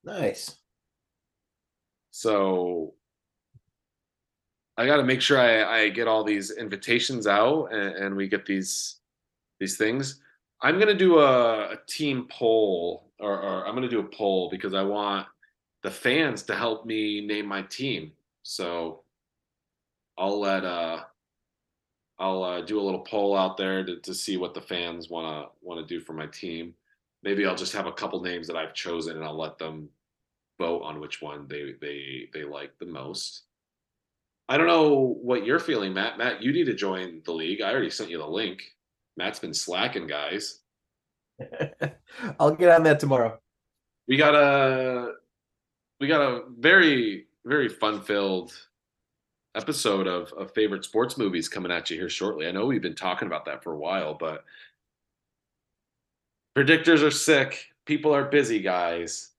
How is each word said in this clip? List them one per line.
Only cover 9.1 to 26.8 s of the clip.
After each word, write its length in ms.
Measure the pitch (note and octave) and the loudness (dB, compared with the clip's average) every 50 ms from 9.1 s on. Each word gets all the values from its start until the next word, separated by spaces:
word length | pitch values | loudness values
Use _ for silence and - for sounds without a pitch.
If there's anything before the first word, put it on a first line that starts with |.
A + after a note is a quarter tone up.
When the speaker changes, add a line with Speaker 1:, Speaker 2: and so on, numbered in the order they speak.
| _ _ _ _ _ _ _ _ _ _ | _ _ _ _ _ _ _ _ _ _
Speaker 2:
these 180 | G2 G2 - - | -6 -6 -2 0
things. 420 | A2 A2 A#2 C3+ C#3 C3+ - _ _ _ _ _ _ _ _ _ | 0 0 0 -2 -4 -6 -10 _ _ _ _ _ _ _ _ _
I'm 180 | - C3+ D#3+ F#3 | 0 2 4 4
gonna 160 | G#3+ G#3+ G#3 | 4 4 4
do 240 | F#3+ F#3+ F#3 E3+ D#3+ | 4 6 8 8 8
a, 540 | D3 C#3 C3 B2 A#2+ A#2 A2+ G#2+ G#2 F2 | 8 8 8 6 4 4 2 0 -2 -6
a 60 | G#2+ - _ | -8 -12 _
team 400 | - - - D#3 D3 C3+ B2+ B2+ - | -12 -8 -4 -2 -2 -2 -4 -6 -8
poll, 800 | - - B2+ A2+ A2+ A2+ A2 G2+ F#2 E2+ E2+ F2 F2 - _ _ _ _ | -6 0 2 4 6 6 4 4 2 0 -2 -4 -6 -8 _ _ _ _
or, 220 | G#2+ G#2 G2+ G2 | -4 -4 -2 -2
or 260 | G2 G2 F#2+ F#2 - | -2 -4 -4 -4 -4
I'm 80 | G2 A2 | -4 -4
gonna 140 | B2+ B2+ B2 | -4 -4 -2
do 120 | A#2+ G#2+ | -2 -2
a 160 | F#2+ G2 - | -2 -4 -6
poll 340 | - G#2+ G2 F#2+ F#2 F2+ F2 | -2 0 2 2 2 0 -2
because 240 | F#2+ F#2 - G2 F#2+ | -6 -6 -6 -4 -2
I 80 | G2 | 0
want 440 | G2 G2 G2+ G#2 G#2 G2+ G2+ G2 F#2 - _ _ _ _ _ _ _ _ _ _ | 0 0 -2 -2 -2 -2 -2 -2 -4 -8 _ _ _ _ _ _ _ _ _ _
the 80 | _ G2 | _ -10
fans 520 | - - - B2 B2+ D#3 D#3+ C#3+ A2+ G2 - | -10 -2 0 2 2 2 2 0 -2 -4 -6
to 100 | - G#2 | -6 -4
help 300 | F#2 A#2+ A#2 A2 G#2+ - | -2 -2 -2 -2 -4 -6
me 420 | A2+ A2 A2 G#2+ G#2+ G#2 G#2 G#2 | -6 -4 -2 -2 -2 -4 -6 -4
name 200 | G#2 G#2+ G#2 G#2 | -4 -4 -4 -4
my 160 | G2+ G2+ G2 | -4 -6 -8
team. 500 | F#2+ - - - C3 C#3 A#2 F2 D#2+ D2+ - _ _ _ _ _ | -8 -8 -10 -8 -6 -6 -6 -6 -8 -12 -18 _ _ _ _ _
So 600 | _ - - - F#2+ F2 F2 E2+ E2 E2 D#2+ - _ _ _ _ _ _ _ _ _ _ _ _ _ _ _ _ _ _ _ _ _ _ _ - | _ -14 -8 -6 -6 -4 -4 -4 -6 -6 -8 -12 _ _ _ _ _ _ _ _ _ _ _ _ _ _ _ _ _ _ _ _ _ _ _ -4
I'll 220 | F#2 G2 G2+ G#2 | -2 -2 0 0
let, 240 | G2+ G2 G2 F#2+ F2+ | 0 0 0 0 -2
uh, 360 | F2+ F2 E2+ E2+ E2 E2 E2 - - _ _ _ _ _ _ _ _ _ _ _ _ _ _ _ _ _ _ _ _ _ _ | -4 -4 -4 -4 -4 -4 -8 -10 -16 _ _ _ _ _ _ _ _ _ _ _ _ _ _ _ _ _ _ _ _ _ _
I'll, 240 | F#2 F#2+ F#2+ F#2+ F#2 | -4 -2 -2 -2 -4
uh, 160 | F2+ F2+ F2+ | -4 -4 -6
do 180 | E2+ - G#2+ G#2+ | -6 -2 -2 -2
a 40 | |
little 180 | G2 G2 F#2+ F#2 | 0 0 -2 -4
poll 360 | - - - G#2 G2+ G2+ G2 | -6 -4 -2 0 2 2 2
out 200 | G2 F#2+ F#2+ F#2+ | 2 2 0 0
there 260 | - F#2+ F#2+ F#2+ F#2+ F#2 | -2 -2 -2 -2 -2 -4
to, 160 | F2+ F2 F2 | -6 -8 -10
to 140 | - - F#2 | -10 -10 -8
see 220 | - - - G2 | -8 -4 -4 -4
what 160 | F2+ F2+ F2 | -4 -4 -6
the 80 | - F2 | -8 -12
fans 480 | - - F#2 F2 F2 E2+ E2+ E2+ E2 D#2+ | -12 -8 -6 -6 -6 -6 -8 -12 -12 -10
wanna, 380 | E2+ E2 E2 D#2+ D2+ D2+ D2 - _ _ | -10 -8 -8 -8 -8 -10 -10 -14 _ _
wanna 240 | _ F2 F2 E2 D#2+ | _ -12 -12 -12 -10
do 140 | D#2 F2 E2 | -8 -8 -10
for 120 | D#2 - | -10 -10
my 140 | D#2+ D#2 D#2 | -12 -10 -10
team. 480 | D#2 - - - F2+ E2 E2 E2 E2+ E2+ _ | -12 -12 -12 -10 -10 -8 -8 -10 -12 -16 _